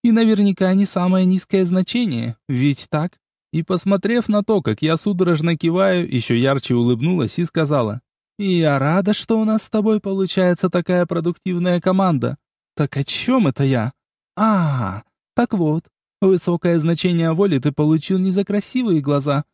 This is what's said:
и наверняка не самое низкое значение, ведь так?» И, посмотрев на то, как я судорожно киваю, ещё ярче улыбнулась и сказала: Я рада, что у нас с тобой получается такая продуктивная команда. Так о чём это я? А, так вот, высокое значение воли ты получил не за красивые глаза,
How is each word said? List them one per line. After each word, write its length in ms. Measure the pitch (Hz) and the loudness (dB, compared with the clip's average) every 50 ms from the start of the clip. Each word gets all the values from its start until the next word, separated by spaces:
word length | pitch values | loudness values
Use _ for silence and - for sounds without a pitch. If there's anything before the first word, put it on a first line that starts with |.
| - | 0
и 80 | 240 | 2
наверняка 600 | 220 226 226 220 220 196 208 202 190 - 190 185 185 | 4 4 4 4 4 4 2 2 2 2 2 2 2
не 120 | 190 202 | 2 2
самое 400 | 190 - 185 175 185 185 185 185 | 0 0 0 0 2 2 2 4
низкое 380 | 180 185 185 - - - 190 190 | 2 2 0 0 0 0 0 2
значение, 720 | 170 180 185 185 - - 240 247 208 131 117 113 120 113 - _ - | 2 0 0 0 0 -2 -2 -2 -2 -2 -2 -4 -4 -6 -8 _ -4
ведь 380 | 139 123 131 143 139 - - - | -2 0 2 0 0 -2 -4 -6
так?» 280 | - 151 156 180 - _ _ _ _ _ _ _ - | -4 -4 -4 -4 -8 _ _ _ _ _ _ _ -6
И, 100 | 160 165 | -6 -4
посмотрев 640 | - 185 175 - 196 196 196 - 202 233 240 226 - | -2 -4 -2 0 0 0 2 0 0 0 0 0 0
на 160 | 208 208 202 | 0 0 0
то, 180 | - 220 202 | 0 0 0
как 200 | - - 107 - | 0 0 -2 0
я 160 | - 156 160 160 | 0 0 0 0
судорожно 580 | - 208 202 175 185 175 170 147 151 170 170 | 0 -2 0 2 2 2 2 2 0 0 0
киваю, 560 | 151 - 165 165 180 190 196 185 180 170 - | 0 0 0 0 2 2 2 2 0 0 -2
ещё 220 | - 123 113 - 120 | -2 -2 0 0 0
ярче 420 | 117 123 135 123 127 - - 123 | 2 2 2 2 0 0 0 0
улыбнулась 640 | 120 120 120 123 113 135 165 185 175 131 107 - - | 2 2 2 2 0 0 0 0 0 -2 -2 -2 -4
и 60 | 175 | -4
сказала: 560 | 160 - 165 160 143 151 139 120 107 104 123 - _ _ _ _ _ _ - | -4 -2 -2 -2 0 0 0 0 -2 -4 -8 -12 _ _ _ _ _ _ -6
Я 400 | 208 190 185 170 165 151 143 135 | -2 0 0 2 2 2 2 2
рада, 340 | 131 143 165 190 190 196 214 | 0 0 0 0 0 0 -2
что 260 | - - - 233 220 | -2 -2 -2 -2 0
у 60 | 220 | 0
нас 180 | 214 220 220 - | 0 0 -2 -2
с 60 | - | -4
тобой 300 | - 214 202 220 220 214 | -4 -2 0 0 0 0
получается 680 | - 196 196 196 190 180 - 190 185 180 180 - - 185 | -2 -4 -4 -2 -2 -2 0 0 2 2 2 0 0 0
такая 360 | - 180 170 - 180 180 175 | 0 -2 -2 0 0 0 0
продуктивная 760 | 170 175 170 160 175 175 - - 185 180 175 175 180 175 175 | 0 -2 -2 -2 -4 -4 -4 -6 -6 -4 -2 0 0 0 0
команда. 580 | - 185 185 190 190 185 165 131 120 120 135 - _ _ _ _ _ _ _ | 0 0 0 2 2 2 0 0 -2 -4 -6 -8 _ _ _ _ _ _ _
Так 220 | - 151 139 - 139 | -4 -4 -2 -2 -4
о 60 | 139 | -4
чём 440 | - - - - - 254 262 208 143 | -4 -6 -6 -2 0 0 2 2 0
это 160 | 127 - 143 | 0 0 0
я? 300 | 135 135 120 107 123 - _ _ _ _ _ _ _ _ | 0 0 0 -2 -4 -6 _ _ _ _ _ _ _ _
А, 680 | - 208 220 214 190 170 151 139 127 117 95 92 101 - _ _ _ _ _ _ | -2 0 2 2 2 0 0 -2 -2 -4 -6 -6 -10 -14 _ _ _ _ _ _
так 180 | - 240 - - | -2 -2 0 0
вот, 300 | 196 170 151 151 160 - _ _ _ _ _ _ _ | -2 0 0 -2 -2 -4 _ _ _ _ _ _ _
высокое 600 | - 190 190 175 - - 175 170 - 175 170 170 | 2 2 2 2 0 -2 -2 -2 0 0 0 0
значение 520 | 151 165 170 156 - 180 175 170 165 165 | 0 0 0 0 -2 -2 0 0 0 0
воли 280 | 160 160 202 202 165 135 | 0 0 0 0 0 0
ты 120 | 127 147 | 0 -2
получил 460 | 143 - 151 151 156 160 - - 190 185 | -2 0 2 2 2 0 0 0 -2 0
не 140 | 185 190 | 0 0
за 120 | 180 196 196 | 0 -2 -2
красивые 580 | - 202 208 196 - - 254 254 226 175 156 | -2 -4 -4 -4 -4 -4 -2 0 0 0 0
глаза, 440 | 139 139 143 143 135 147 139 139 151 - | 0 0 0 0 0 0 -2 -2 -4 -6